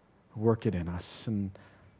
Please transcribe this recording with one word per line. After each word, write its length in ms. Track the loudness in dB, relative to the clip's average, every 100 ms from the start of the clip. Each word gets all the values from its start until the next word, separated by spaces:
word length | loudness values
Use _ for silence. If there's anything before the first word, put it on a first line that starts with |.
| _ _ _ 0
work 320 | 4 4 2
it 80 | 0
in 120 | -2
us. 380 | -4 -4 -6 -2
And 240 | -2 -2 -6 -20 -20 -20 -20